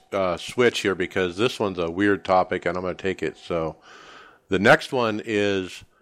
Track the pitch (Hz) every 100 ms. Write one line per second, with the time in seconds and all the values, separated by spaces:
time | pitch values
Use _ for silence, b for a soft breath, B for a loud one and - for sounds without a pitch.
0 | - 101 92 85 - - 120 110 101 90
1 | 90 - 92 87 120 - 104 90 85 85
2 | 101 98 - 92 90 92 87 90 90 85
3 | 95 92 80 - - 87 80 78 B B
4 | B B B B - 95 107 156 - 135
5 | 113 107 - 107 101 98 92 - - _